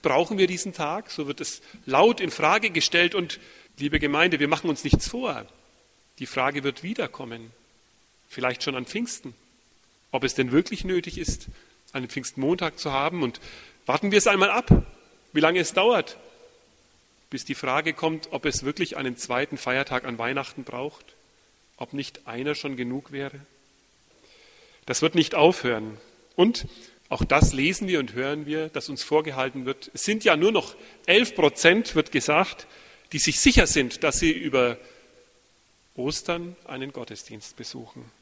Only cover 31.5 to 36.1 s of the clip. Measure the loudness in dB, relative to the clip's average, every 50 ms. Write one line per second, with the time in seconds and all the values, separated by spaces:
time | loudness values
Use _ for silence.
31.5 | 4 6 6 6 6 6 2 0 0 0 0 2 0 -2 0 2 2 2 2 0
32.5 | -4 -14 -18 -20 -20 -20 -20 -20 -20 -20 _ _ -4 -2 0 0 2 4 4 6
33.5 | 8 8 6 6 4 2 2 0 -2 -2 -2 0 0 2 2 2 2 0 -2 0
34.5 | 2 2 2 2 0 -4 -12 -20 -20 -20 _ _ _ -20 _ _ _ _ _ _
35.5 | _ _ _ _ _ _ _ _ _ -6 -6 -4